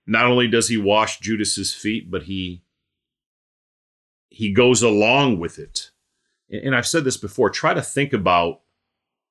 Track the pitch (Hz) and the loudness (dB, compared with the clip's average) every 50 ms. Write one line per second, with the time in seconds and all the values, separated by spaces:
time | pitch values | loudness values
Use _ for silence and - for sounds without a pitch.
0 | _ - 110 113 120 123 123 123 123 117 110 117 113 117 120 110 101 98 104 107 | _ -2 0 2 2 4 4 4 2 2 2 0 0 0 0 0 2 2 2 2
1 | 110 107 - - - 107 113 104 104 98 - 98 95 - - - - 107 110 110 | 2 0 -4 -8 -8 -6 -4 -4 -4 -4 -4 -4 -6 -8 -8 -6 -6 -6 -6 -6
2 | - 90 90 92 76 85 95 95 92 90 90 87 _ _ _ _ _ _ _ _ | -8 -8 -8 -8 -8 -8 -8 -8 -8 -8 -10 -14 _ _ _ _ _ _ _ _
3 | _ _ _ _ _ _ _ _ _ _ _ _ _ _ _ _ _ _ _ _ | _ _ _ _ _ _ _ _ _ _ _ _ _ _ _ _ _ _ _ _
4 | _ _ _ _ _ _ _ - 113 104 98 110 123 123 127 113 120 113 104 104 | _ _ _ _ _ _ _ -6 -4 -2 2 4 4 4 4 4 2 2 2 4
5 | 104 113 127 139 143 131 110 85 85 85 - - 71 - - - - - _ _ | 4 4 4 2 2 2 0 -2 -4 -8 -10 -12 -16 -12 -12 -12 -12 -14 _ _
6 | _ _ _ _ _ _ _ _ _ - - - - 135 135 120 120 - - 165 | _ _ _ _ _ _ _ _ _ -14 -12 -8 -4 -2 -2 0 0 0 -2 -2
7 | 143 131 123 - - 101 - - 117 98 - - - 160 180 165 120 - - 139 | 0 -2 -4 -4 -8 -8 -2 0 0 0 0 0 -2 -2 -2 -2 -4 -4 -4 -4
8 | 143 143 131 104 90 92 87 87 85 85 - - _ _ _ _ _ _ _ _ | -2 -2 -2 0 2 2 2 2 2 0 -4 -8 _ _ _ _ _ _ _ _
9 | _ _ _ _ _ _ | _ _ _ _ _ _